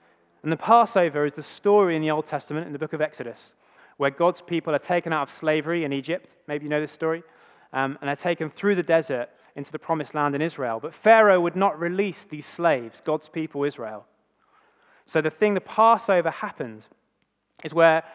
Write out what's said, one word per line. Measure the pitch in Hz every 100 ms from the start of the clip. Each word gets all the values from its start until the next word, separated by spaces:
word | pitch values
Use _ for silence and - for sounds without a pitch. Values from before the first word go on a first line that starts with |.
| _ _ _ _
And | 151
the | 160
Passover | - 233 220 202 170 147
is | 147
the | 147
story | 147 - 202 208 185 160
in |
the | 156
Old | 151 156
Testament, | 147 - 151 170
in |
the | 143
book | 151
of | 151
Exodus, | 151 - 120 113 - _ _ _ _ -
where | 139
God's | 139 175 170
people | - 170 165
are | 143
taken | - 175 170
out | 160
of | 139
slavery | - 156 156 147 170
in | 151
Egypt. | 139 135 175 - - -
Maybe | 147 147
you |
know | 151
this | 151
story. | - 160 165 - _ _ _ _
Um, | 131 135 143
and | 143
they're | 143
taken | 175 170 156
through | - 202
the | 190
desert | 165 165 156 127 123 _ _ -
into | 139
the | 156
promised | - 160 143 151
land | 147
in | 139
Israel. | 160 151 123 113
But | 147 -
Pharaoh | 214 226 214 185
would | 170 170
not | 196 151
release | 170 185 202 - -
these | 151 -
slaves, | - 170 139 117 -
God's | - 151 -
people | 165 160 147
Israel. | 143 135 113 107 - _ _ _ _ _ _ _ _ _ _
So | 165
the | 151
thing, | - 208
the | 196
Passover | - - 226 226 - 185 165
happened, | - 208 - 123 107 - _ _ _ _ _ _ _
is | 156
where | 156 165 160 -